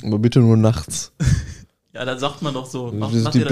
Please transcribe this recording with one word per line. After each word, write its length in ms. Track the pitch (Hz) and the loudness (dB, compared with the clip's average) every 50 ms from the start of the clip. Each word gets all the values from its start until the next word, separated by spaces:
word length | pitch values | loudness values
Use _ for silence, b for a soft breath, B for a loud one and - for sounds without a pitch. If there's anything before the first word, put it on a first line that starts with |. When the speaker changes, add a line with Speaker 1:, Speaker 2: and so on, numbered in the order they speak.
| - | -6
Speaker 1:
Aber 160 | 107 107 104 | -4 -2 0
bitte 200 | 110 120 - 135 | 0 2 4 4
nur 180 | 120 113 113 110 | 6 6 6 6
nachts. 540 | 110 110 113 - 73 - - - - - _ - | 4 4 2 0 -4 -10 -10 -12 -12 -12 _ -2
Speaker 2:
<laughs> 760 | 160 127 - - - - - - - _ _ _ _ _ - | 0 2 2 0 -2 -8 -14 -20 -20 _ _ _ _ _ -12
Ja, 100 | 113 127 | -10 -8
dann 160 | 127 131 127 | -8 -6 -4
sagt 220 | 135 143 143 - | -4 -6 -6 -4
man 120 | - 147 131 | -6 -6 -6
doch 120 | 127 127 | -6 -8
so, 260 | - - 131 123 120 | -10 -10 -10 -8 -8
Speaker 1:
Das 80 | 110 101 | -6 -6
Speaker 2:
macht, 140 | 107 107 113 | -4 -2 0
Speaker 1:
sind 100 | 117 113 | 0 0
Speaker 2:
macht 100 | 107 - | 2 2
Speaker 1:
die 40 | 127 | 0
Speaker 2:
ihr 60 | 117 | 2
das 60 | 110 | 2